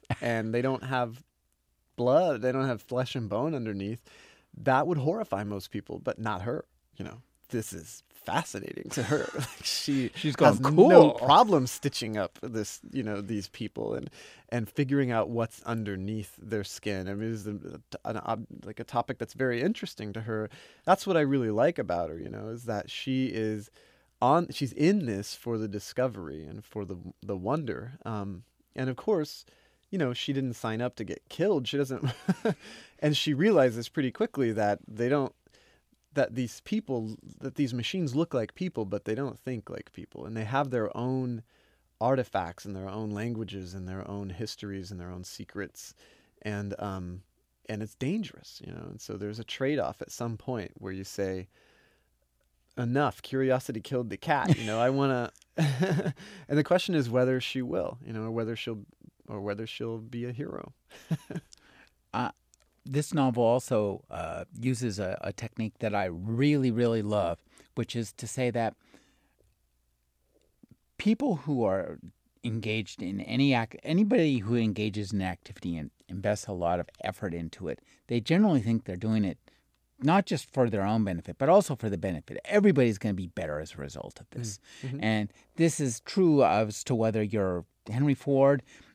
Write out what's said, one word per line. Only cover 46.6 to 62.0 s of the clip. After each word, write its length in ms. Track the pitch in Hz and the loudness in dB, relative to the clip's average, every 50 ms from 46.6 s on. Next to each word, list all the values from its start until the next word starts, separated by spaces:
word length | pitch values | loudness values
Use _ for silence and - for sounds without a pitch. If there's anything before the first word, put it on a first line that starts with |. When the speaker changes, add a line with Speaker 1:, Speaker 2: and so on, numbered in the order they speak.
| 101 98 98 - | -6 -6 -6 -6
Speaker 2:
um, 420 | 101 101 95 95 90 87 90 95 - _ _ _ _ _ _ _ _ | -6 -6 -6 -6 -8 -10 -10 -12 -16 _ _ _ _ _ _ _ _
and 160 | - 107 101 110 | -8 -6 -6 -6
it's 120 | 104 - | -8 -6
dangerous, 640 | - 127 139 202 226 196 - - - - - - - - | -4 -4 -2 -2 -2 -4 -8 -12 -18 -20 -20 -20 -16 -14
you 60 | - - | -12 -12
know? 140 | - 82 90 | -12 -12 -12
And 100 | - 113 | -14 -14
so 160 | - - 107 | -12 -10 -10
there's 200 | 98 104 104 107 113 | -8 -8 -8 -8 -10
a 40 | 107 | -10
trade-off 580 | - - - 131 139 151 131 82 65 - - | -10 -6 -2 -2 0 0 0 -2 -2 -4 -8
at 100 | - - | -12 -12
some 260 | - - 120 117 113 | -8 -6 -6 -6 -6
point 340 | - - 131 123 110 87 - - - | -6 -6 -6 -4 -4 -6 -8 -10 -12
where 140 | 104 95 95 | -10 -8 -8
you 100 | 95 95 | -8 -8
say, 440 | - - 101 98 95 95 92 92 - _ _ _ _ _ _ _ _ _ _ _ _ _ _ _ _ _ _ _ _ _ _ _ _ - | -8 -4 -2 -2 -2 -2 -4 -8 -10 _ _ _ _ _ _ _ _ _ _ _ _ _ _ _ _ _ _ _ _ _ _ _ _ -6
"Enough, 440 | 127 123 117 123 143 147 123 - - | -4 -2 0 2 2 2 2 0 -4
curiosity 600 | - - 135 135 135 131 127 131 - - 113 110 | -10 -4 -2 0 2 2 2 2 0 -4 -8 -8
killed 280 | - - 139 123 120 104 | -6 -2 -2 -2 -2 -2
the 80 | 101 | -6
cat," 400 | - - 165 147 131 - 185 151 | -6 0 0 2 2 4 4 4
you 80 | - 110 | 4 2
know, 140 | 107 110 113 | 0 2 4
I 100 | 120 131 | 4 4
wanna, 420 | 135 139 139 135 131 123 117 - - - _ | 4 4 2 2 2 0 -2 -4 -8 -14 _
<laughs> 140 | _ - | _ -2
and 560 | - 156 143 131 131 185 190 151 165 - 165 - - - - - - - - 143 | 0 0 2 2 2 2 2 2 2 0 -2 -4 -6 -12 -20 -20 -14 -4 0 2
the 60 | 151 147 | 2 4
question 320 | - 180 180 - 202 170 | 4 4 2 2 2 0
is 140 | 151 123 117 | 0 2 2
whether 300 | 120 127 127 127 131 127 | 2 4 4 4 2 0
she 200 | - - - 131 | -2 -4 -4 -4
will, 380 | 123 120 - 92 - - - 123 127 | -4 -2 -2 -2 -2 -4 -6 -10 -12
you 80 | - 113 | -10 -8
know, 100 | 107 110 | -8 -6
or 80 | 113 | -4
whether 240 | 113 117 113 113 117 | -4 -4 -2 -4 -4
she'll, 280 | - - 120 113 101 104 _ _ _ - - _ _ _ | -6 -6 -8 -8 -8 -10 _ _ _ -20 -20 _ _ _
or 140 | - 110 101 | -12 -10 -8
whether 260 | 101 104 101 107 113 | -6 -6 -6 -6 -8
she'll 320 | - - - 117 113 113 113 | -10 -8 -8 -6 -6 -6 -8
be 260 | 113 113 120 117 120 | -10 -10 -8 -8 -8
a 60 | 123 | -8
hero. 420 | 117 123 147 - - - - - - _ _ _ - - - - | -6 -8 -8 -8 -8 -10 -12 -14 -18 _ _ _ -20 -12 -6 -4
<laughs> 320 | 160 - - - - 160 - - - _ _ _ - - - _ _ _ | -4 -4 -4 -8 -10 -10 -10 -12 -20 _ _ _ -20 -20 -20 _ _ _